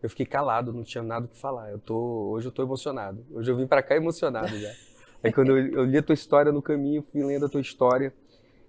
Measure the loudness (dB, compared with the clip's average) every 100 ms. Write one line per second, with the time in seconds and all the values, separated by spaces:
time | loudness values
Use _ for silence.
0 | -8 -6 -4 -2 0 0 -2 -8 -10 -8
1 | -6 -6 -8 -8 -8 -8 -10 -12 -6 -4
2 | -4 -4 -4 -4 -6 -6 -4 -4 -6 -8
3 | -8 -12 -12 -6 -2 -2 2 2 4 2
4 | 2 -2 -2 -2 -4 -6 -10 -12 -20 -20
5 | -20 -2 2 4 6 6 4 2 2 2
6 | 2 0 4 4 6 2 0 -2 -2 -4
7 | -4 -4 -2 -2 -2 -2 -4 2 4 4
8 | 0 -8 _ _ _ _